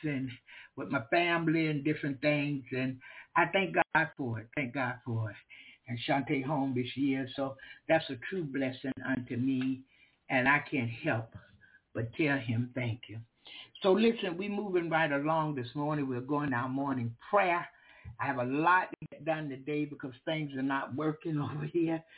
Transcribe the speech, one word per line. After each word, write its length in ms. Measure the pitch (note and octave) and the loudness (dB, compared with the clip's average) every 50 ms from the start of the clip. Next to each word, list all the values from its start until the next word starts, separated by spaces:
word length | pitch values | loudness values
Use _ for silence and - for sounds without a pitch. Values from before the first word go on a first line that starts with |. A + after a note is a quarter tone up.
| - | -2
and 260 | D3+ C#3+ C3 C3+ B2+ A#2 - _ - - - - - - | -2 -2 0 -2 -4 -6 -10 _ -20 -20 -20 -20 -16 -10
with 140 | C3+ C#3 - | -10 -6 -2
my 120 | C#3 C3 A#2+ - | -2 -2 0 2
family 560 | F3 F3 F3 E3+ E3+ E3 E3 D#3+ D#3 E3 D#3+ | 2 4 4 4 2 2 4 4 4 4 4
and 160 | D#3 D3+ C#3+ C#3 | 2 0 0 0
different 380 | D3+ D3+ - - C#3+ C3+ B2 | 0 0 0 0 -4 -4 2
things. 420 | D3+ D3 D3 D3 C#3+ D3 C#3+ C3+ B2 - | 2 2 2 4 2 0 -2 -2 -4 -4
And 260 | C3 B2+ C3 C3 B2+ - - - - - - _ - | -2 -2 -2 -2 -2 -6 -12 -18 -20 -20 -16 _ 2
I 100 | E3+ E3+ E3 - | 2 2 4 4
thank 220 | F#3+ F#3+ E3 E3 | 0 0 2 2
God 340 | F3+ E3 _ - D#3 D#3 D3+ - | 2 0 _ 4 2 2 2 -2
for 220 | - C#3 A#2+ A2+ A2 | -4 -4 -4 -4 -4
it. 80 | A2 - - | -8 -6 -4
Thank 180 | D3 C#3 A#2+ A#2 | -4 -4 -2 -2
God 220 | C#3+ B2+ A#2+ A#2+ - - | -2 -2 -2 -2 -6 -6
for 240 | A#2+ A2+ A2 A2 G#2+ | -4 -2 -2 -2 -4
it. 60 | G#2 - - _ - - - - - _ _ | -6 -12 -16 _ -20 -20 -20 -20 -20 _ _
And 120 | - A#2+ A#2 - | -6 -6 -4 0
Shantae 360 | - C#3+ C#3 C3 - D3 C3+ B2+ | 0 2 2 2 0 -2 -2 0
home 300 | C3 D#3 C3+ C3+ C3+ B2+ | 0 0 0 0 0 0
this 220 | B2 B2 - - | 0 -2 -2 -2
year. 320 | C3 C#3+ C#3 C3+ C3+ C3 B2 - | 0 2 2 2 0 -2 -6 -4
So 200 | C#3+ C3+ C3+ - - - - - - _ | -4 -4 -4 -6 -10 -16 -20 -20 -14 _
that's 220 | - E3 D#3 - - | 2 4 4 4 0
a 80 | C3+ A#2 - - | -8 -8 -8 -6
true 140 | G3 F#3 D#3+ | -4 -4 -4
blessing 480 | C3+ C3+ C#3+ C3+ C3 C3 - - C3+ - - - | -2 -2 0 -2 -2 -2 -4 -6 -8 -6 -6 -2
unto 300 | - C3 B2 B2 - B2+ | -2 -2 -2 -2 -4 -2
me. 440 | A#2 B2+ C3+ C3+ B2+ B2+ C3 C3 B2+ - _ _ _ - _ _ _ _ - | 0 0 2 2 2 0 0 -2 -4 -6 _ _ _ -20 _ _ _ _ 0
And 180 | C3+ B2+ B2 | 2 4 4
I 160 | C#3 D3 D3 - - | 6 4 4 2 0
can't 200 | D#3 C3+ A#2 A#2 | -2 -2 -2 -2
help 400 | A#2 - - D#3 A#2 A#2 - - - - - _ - _ - - _ - _ _ - | -4 -4 -2 0 0 0 -2 -6 -14 -20 -20 _ -20 _ -20 -20 _ -20 _ _ -6
but 180 | G#2 A#2 A#2 - | -6 -6 -6 -2
tell 220 | - D#3 C#3+ C#3 | 0 2 2 2
him 340 | C3 A#2 A#2+ A#2 A#2 B2 A#2+ - | 0 0 0 0 0 0 -2 -4
thank 260 | C3 A#2+ A#2+ G#2+ - - | -4 -2 -2 -4 -6 -8
you. 120 | - G#2+ A2+ - _ _ _ _ - - - - - _ - | -12 -12 -14 -14 _ _ _ _ -20 -18 -18 -18 -20 _ -2
So 120 | - F#3+ F#3 | 2 4 6
listen, 440 | G#3+ A3+ A3+ A#3 - G3+ F3+ E3 | 6 6 4 4 2 -2 -4 -2
we 120 | F3 G3+ G#3 | -2 -4 -2
moving 400 | G3+ G3+ G#3+ G3 F3+ F3+ E3+ D#3+ | -2 -2 -2 2 0 2 2 2
right 220 | D#3+ D#3+ D#3+ D3 | 2 2 4 4
along 440 | C#3+ C#3 C#3+ D#3+ D#3+ D#3+ D#3 D3+ C#3+ | 2 2 2 2 2 2 2 0 0
this 180 | C3 A#2+ A#2 B2+ | -2 -4 -4 -4
morning. 340 | D3 D3 D3+ D3+ D3+ C3+ C3 | -2 -2 0 0 0 0 -2
We're 100 | B2+ A#2+ | -2 -4
going 340 | B2+ C3+ D3 C#3+ D3 C#3+ B2+ | -2 0 0 0 0 0 0
our 140 | A#2 C3 | 0 0
morning 480 | B2+ C3 C#3 C#3 C#3 C3 B2+ A#2 A#2 A#2 - - - | -2 -2 -2 -2 0 0 0 -2 -4 -6 -8 -6 2
prayer. 360 | G3+ G3+ F#3+ F3 E3+ E3+ E3+ - - - - - - - - - - - | 4 4 6 6 2 0 -2 -6 -14 -20 -20 -20 -20 -18 -16 -16 -8 -4
I 60 | B2+ | -4
have 140 | C#3 C3 B2 | -2 0 0
a 40 | B2 | 0
lot 460 | B2+ C3+ D3 D#3+ F3 F3+ F#3 - - | 0 0 2 6 6 6 6 4 0
to 180 | - - D#3 - | -6 -12 -12 -14
get 140 | - - C#3+ | -14 -6 -2
done 240 | D#3+ D#3 D#3 D#3 C#3+ | -2 -2 0 -2 -6
today 360 | C3 C3 C3 D3 D3+ D3 D3+ | -8 -8 -6 -4 -2 -2 -2
because 280 | D3 C#3+ C3+ - C3+ A#2+ - - | -2 -4 -10 -10 -10 -10 -8 -6
things 260 | E3 D#3+ D#3 D3+ C#3+ C3+ | -4 -4 -2 -4 -4 -4
are 60 | C3 C3 | -2 -2
not 300 | C#3 C#3 C3+ - - A#2+ | 0 0 -2 -2 -4 -4
working 420 | C#3+ D#3 D#3 D3+ - - E3+ D3+ | -2 -2 -2 -2 -2 -4 -2 -2
<laughs> 40 | D3 | 0
over 240 | C#3+ A2 C#3+ D3+ D3+ | 0 -2 -4 -4 -6
here. 380 | D3+ - E3+ E3 E3 E3 D#3+ - _ - | -2 0 2 2 2 0 -2 -4 _ -20